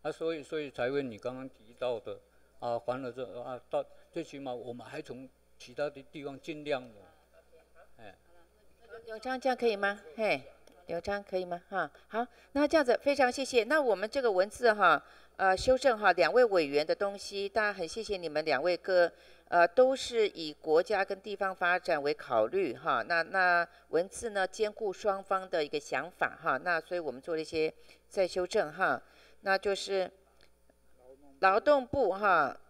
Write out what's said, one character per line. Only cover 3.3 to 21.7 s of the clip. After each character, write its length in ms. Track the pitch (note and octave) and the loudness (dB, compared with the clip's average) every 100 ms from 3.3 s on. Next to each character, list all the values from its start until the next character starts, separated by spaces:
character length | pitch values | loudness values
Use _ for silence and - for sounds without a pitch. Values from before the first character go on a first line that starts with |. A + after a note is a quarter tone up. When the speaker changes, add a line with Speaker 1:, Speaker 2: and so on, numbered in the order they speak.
| A#2+ | -10
Speaker 1:
啊， 180 | C3 B2 _ | -12 -12 _
到 160 | D3+ C3+ - _ | -6 -6 -16 _
最 100 | E3+ | -12
起 160 | D#3 C#3+ | -10 -12
码 160 | C3+ | -10
我 180 | B2 G#2+ | -10 -10
们 140 | A#2+ A2 | -14 -12
还 160 | C#3+ | -14
从 260 | D3+ B2+ C3 _ _ _ | -12 -14 -16 _ _ _
其 160 | - | -16
他 160 | B2 D3 | -6 -6
的 120 | C#3 C3+ | -8 -18
地 120 | D#3+ | -14
方 160 | C#3 C3+ | -12 -12
尽 240 | - D3+ | -12 -10
量 160 | D3 C3+ | -4 -4
嘛， 140 | B2 G#2 - _ _ _ _ - _ - - - | -6 -20 -20 _ _ _ _ -20 _ -20 -20 -20
哎。 160 | G#2+ - _ - _ _ _ _ - A3+ A3+ | -20 -20 _ -20 _ _ _ _ -20 -20 -14
Speaker 2:
永 120 | A3 | -10
昌， 180 | B3 C4 | -8 -2
这 100 | C4 | -2
样 80 | B3+ | 0
可 120 | A#3+ | 0
以 80 | G3+ | 0
吗？ 240 | G3+ G3+ - - | -2 -2 -12 -2
嘿， 260 | G#3+ C#3+ - - - - - | 0 0 -2 -20 -20 -20 -8
永 140 | E3+ | -6
昌 200 | G3+ G3+ | -4 -6
可 160 | G3+ F#3 | -4 -6
以 60 | |
吗？ 160 | F3+ F3 _ | -4 -10 _
哈， 200 | G3 D#3 - _ | -4 -4 -8 _
好， 180 | A3 A#3+ - _ | -6 -6 -10 _
那 140 | C#4 D4 | 0 2
这 100 | D#4+ | 4
样 80 | |
子 140 | B3 A3+ | 4 2
非 120 | C#4+ | 2
常 160 | C#4 B3 | 2 2
谢 140 | B3 | 0
谢。 180 | C4 B3 | 0 0
那 160 | A3 D#4 | 2 2
我 140 | C4 | 2
们 140 | F#3 G#3+ | 0 0
这 120 | C#4 | 0
个 120 | A#3+ | 2
文 160 | F#3 G3+ | 2 0
字 240 | - A#3+ | 2 2
哈， 280 | G#3+ F3+ C#3+ - - - - | 6 4 4 0 -20 -20 0
呃， 200 | F#3+ F#3 | 2 2
修 200 | - B3+ | 2 4
正 200 | C#4 A3 | 4 4
哈， 140 | G#3 | 4
两 200 | F3 D#3+ | 4 4
位 120 | A3 A#3+ | 6 6
委 200 | F#3+ C#3+ | 4 2
员 180 | C#3+ | 0
的 100 | D#3+ | 0
东 220 | E3+ G3+ G3+ | -2 -2 -6
西， 320 | - G3+ G3 | -10 -6 -4
大 140 | A3+ | -2
家 100 | G#3 | -2
很 140 | F#3+ E3 | -2 -8
谢 160 | A3+ | -8
谢 140 | G#3+ F#3+ | -6 -6
你 120 | E3+ | -4
们 160 | D3+ | -4
两 160 | D#3 C3 | 0 2
位 160 | E3+ E3+ | 2 0
各， 360 | - F3+ E3+ - - - _ | 2 4 4 0 -20 -20 _
呃， 200 | F3 E3+ | 4 4
都 260 | - B3+ | 6 4
是 320 | C4+ - A#3 G#3 | 4 -2 0 0
以 220 | D3+ D#3 | -2 -10
国 280 | D3 D#3+ D#3 | -8 2 2
家 220 | F#3 G3+ | 4 -2
跟 160 | G3 G3 | -2 -6
地 160 | G#3+ G3 | -8 -6
方 180 | F#3+ | -6
发 240 | F#3 F3 | -2 0